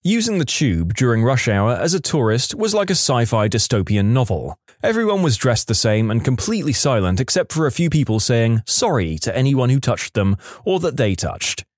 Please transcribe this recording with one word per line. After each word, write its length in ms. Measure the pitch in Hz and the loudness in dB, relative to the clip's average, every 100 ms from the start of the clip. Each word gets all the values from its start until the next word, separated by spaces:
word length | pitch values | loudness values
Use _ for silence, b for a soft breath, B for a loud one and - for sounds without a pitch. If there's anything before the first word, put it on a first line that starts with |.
Using 360 | 175 233 226 196 | 0 0 0 -2
the 80 | 139 | -2
tube 480 | - 139 85 82 | 0 0 0 -2
during 300 | 107 127 113 | 0 2 2
rush 260 | 117 127 - | 2 2 2
hour 240 | 101 107 | 2 2
as 200 | 120 160 | 0 0
a 60 | 180 | -2
tourist 560 | - 160 110 117 - - | 0 0 2 0 -2 -4
was 180 | 214 | -2
like 160 | 208 196 | 0 0
a 60 | 180 | 0
sci-fi 540 | - 127 117 113 104 | 2 2 2 2 2
dystopian 640 | 117 - 110 87 104 101 | 0 0 0 0 0 2
novel. 440 | 127 123 87 64 - _ b | 2 0 -2 -6 -14 _ b
Everyone 420 | - 226 220 202 | -2 0 0 0
was 120 | 170 110 | 0 0
dressed 320 | 127 117 - | 0 0 0
the 80 | 110 | 0
same 340 | 113 107 110 | 2 2 0
and 140 | 113 | 0
completely 480 | 135 123 - 220 147 | -2 -2 -2 -2 -2
silent 480 | 120 147 117 92 92 | 0 0 2 0 0
except 320 | 131 185 - | 0 -2 -2
for 160 | 160 151 | -2 -2
a 40 | |
few 180 | - 170 | 0 0
people 320 | 151 127 110 | 2 2 0
saying 400 | - 117 113 113 - | 2 2 2 0 0
"sorry" 520 | - 233 139 82 78 | 0 0 0 -2 -4
to 200 | - 127 | -4 -2
anyone 320 | 135 135 123 | 0 2 2
who 80 | 135 | 2
touched 360 | 123 - - | 0 -2 -2
them 240 | - 98 98 B B | 0 0 0 B B
or 160 | - 185 | -4 -2
that 160 | 170 131 | -2 0
they 200 | 107 92 | 0 0
touched. 500 | - - - - - | -4 -4 -6 -6 -12